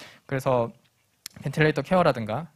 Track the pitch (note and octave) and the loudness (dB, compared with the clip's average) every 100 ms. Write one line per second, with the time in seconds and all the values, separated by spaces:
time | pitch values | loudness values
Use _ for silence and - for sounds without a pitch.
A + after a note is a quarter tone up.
0 | - - - C3+ C3+ B2+ A#2 - _ _ | -20 -20 -8 -4 0 0 0 -6 _ _
1 | _ _ - - C#3+ D3 D#3 D3+ C3+ F#3 | _ _ -20 -10 -6 2 2 2 0 2
2 | E3+ A#2+ G#2+ A#2 E3+ | 4 2 -2 -6 -8